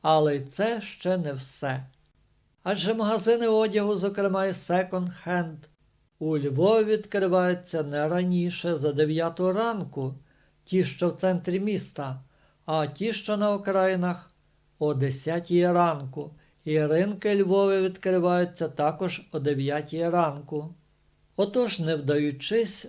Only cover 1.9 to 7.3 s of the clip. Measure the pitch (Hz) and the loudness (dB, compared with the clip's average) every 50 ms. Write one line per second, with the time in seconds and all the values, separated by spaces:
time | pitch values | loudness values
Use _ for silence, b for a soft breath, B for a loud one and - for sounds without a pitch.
1.9 | _ _ _ _ _ _ _ _ _ _ _ _ _ _ _ 175 208 185 156 196 | _ _ _ _ _ _ _ _ _ _ _ _ _ _ _ -4 -4 -2 0 -2
2.9 | 226 220 220 208 220 220 185 226 233 233 233 226 220 220 220 214 190 208 202 208 | 0 0 0 0 0 2 4 2 2 4 4 4 4 4 2 2 2 0 0 2
3.9 | 208 190 180 202 196 202 202 196 185 190 190 196 185 180 - - 175 180 190 185 | 0 0 0 -2 0 0 0 0 2 2 0 0 -2 -4 -4 0 0 0 0 0
4.9 | 190 185 180 180 180 - - 170 180 175 170 165 156 151 - - _ _ _ _ | -2 -4 -4 -4 -8 -10 -6 -2 -2 -2 -2 -2 -8 -14 -18 -20 _ _ _ _
5.9 | _ _ _ _ _ _ 156 156 160 151 139 143 127 135 - 202 220 226 220 208 | _ _ _ _ _ _ -4 -2 -2 0 -2 -2 0 2 4 4 4 4 4 2
6.9 | 220 214 214 - - 202 190 185 | 0 -2 -2 -2 -2 0 2 4